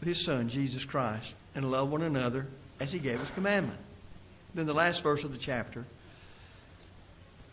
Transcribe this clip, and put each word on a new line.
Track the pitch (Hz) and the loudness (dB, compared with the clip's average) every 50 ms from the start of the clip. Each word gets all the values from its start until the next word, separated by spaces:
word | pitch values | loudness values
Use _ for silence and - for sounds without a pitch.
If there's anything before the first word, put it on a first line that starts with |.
| - | 0
his | 170 175 175 - | 0 2 2 2
Son, | - 147 127 117 113 | 4 4 4 2 2
Jesus | 117 139 139 131 120 131 135 | 2 2 0 0 0 -2 -4
Christ, | 135 - 143 127 113 107 110 120 - - - - - - | 0 2 2 2 2 0 -2 -4 -8 -10 -12 -14 -8 -4
and | 143 135 131 | -2 0 2
love | 131 131 139 139 | 4 4 4 4
one | 147 151 | 2 2
another | 165 165 147 131 127 123 120 135 135 - - - - - - - | 2 2 2 2 2 2 2 0 -2 -4 -8 -12 -16 -12 -6 -4
as | 139 139 | -2 -2
he | 185 180 | 0 0
gave | 143 131 117 123 | 0 0 0 0
us | 135 139 | 0 -2
commandment. | - 190 190 202 208 196 165 120 95 - - - - - - - - - - - - - - - - | -2 0 2 4 4 4 4 2 -2 -6 -10 -16 -16 -16 -16 -16 -16 -16 -18 -18 -20 -20 -16 -8 -4
Then | 170 160 | -2 0
the | 151 | 2
last | 147 151 170 175 170 170 | 6 6 6 6 6 4
verse | - 151 147 143 147 | 4 4 4 4 2
of | 143 | -2
the | 131 | -4
chapter. | 123 - 147 131 120 104 - - 117 123 - - - - - - - - - - - - - - - - - - - - - - - - - - - - - - - - - | -4 -2 -2 0 0 -2 -4 -6 -10 -10 -10 -12 -18 -18 -20 -20 -20 -18 -20 -18 -18 -20 -20 -20 -20 -20 -20 -20 -20 -20 -18 -18 -20 -20 -20 -20 -20 -20 -20 -20 -20 -20 -20